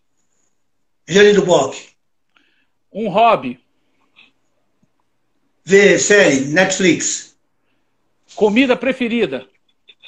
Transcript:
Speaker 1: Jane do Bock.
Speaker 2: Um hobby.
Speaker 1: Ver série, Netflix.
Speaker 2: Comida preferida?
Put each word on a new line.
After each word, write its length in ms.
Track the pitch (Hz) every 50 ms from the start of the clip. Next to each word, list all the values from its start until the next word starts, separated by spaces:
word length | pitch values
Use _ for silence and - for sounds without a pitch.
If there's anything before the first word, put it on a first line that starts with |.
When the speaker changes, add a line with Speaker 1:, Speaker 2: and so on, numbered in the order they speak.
| _ _ _ _ _ _ _ _ _ _ _ _ _ _ _ _ _ _ _ _ _
Speaker 1:
Jane 280 | - 165 202 208 208 202
do 100 | 190 160
Bock. 320 | 180 170 147 135 - - - - _ _ _ _ _ _ _ _ _ _ _ _ _ _ _ _ _ _ _ _ _
Speaker 2:
Um 200 | - 190 226 202
hobby. 500 | 170 208 233 233 202 147 127 123 127 - _ _ _ _ _ _ _ _ _ _ _ _ _ _ _ _ _ _ _ _ _ _ _ _ _ _ _ _ _ _ _ _ _ _ _ _ _ _ _ _
Speaker 1:
Ver 360 | _ 160 190 196 202 185 - -
série, 480 | - - 208 202 185 156 139 135 139
Netflix. 880 | 147 151 180 190 190 - - 190 175 135 - - - - - - - _ _ _ _ _ _ _ _ _ _ _ _ _ _ _ _ _ _ _ _ - -
Speaker 2:
Comida 380 | 220 214 202 247 277 247 240
preferida? 720 | 254 240 262 254 - 247 220 226 233 208 143 135 120 - - _ _ _ _ _ _ _ _ _ _ _